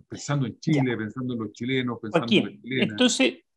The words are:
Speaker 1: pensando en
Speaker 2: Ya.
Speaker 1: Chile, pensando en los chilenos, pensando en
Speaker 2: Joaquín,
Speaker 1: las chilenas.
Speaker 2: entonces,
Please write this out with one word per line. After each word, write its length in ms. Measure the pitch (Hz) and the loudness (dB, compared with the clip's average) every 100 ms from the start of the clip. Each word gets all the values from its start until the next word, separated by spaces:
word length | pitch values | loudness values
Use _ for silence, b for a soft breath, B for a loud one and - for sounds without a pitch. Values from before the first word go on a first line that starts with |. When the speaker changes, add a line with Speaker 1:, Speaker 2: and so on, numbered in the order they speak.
| _ | _
Speaker 1:
pensando 380 | - - 143 117 | -12 -4 -2 -2
en 80 | |
Speaker 2:
Ya. 60 | - | -4
Speaker 1:
Chile, 360 | - 147 131 110 | 0 2 2 0
pensando 380 | 107 131 127 | -4 -6 -6
en 60 | 120 | -4
los 120 | 107 | -6
chilenos, 460 | - 120 131 123 117 | -6 -2 -2 -2 -4
pensando 260 | 113 165 117 | -2 0 4
en 20 | 196 | 2
Speaker 2:
Joaquín, 20 | 101 - | 2 -6
Speaker 1:
las 60 | |
chilenas. 280 | 233 269 - | -6 0 0
Speaker 2:
entonces, 480 | 107 247 - 254 - _ | 4 2 4 2 0 _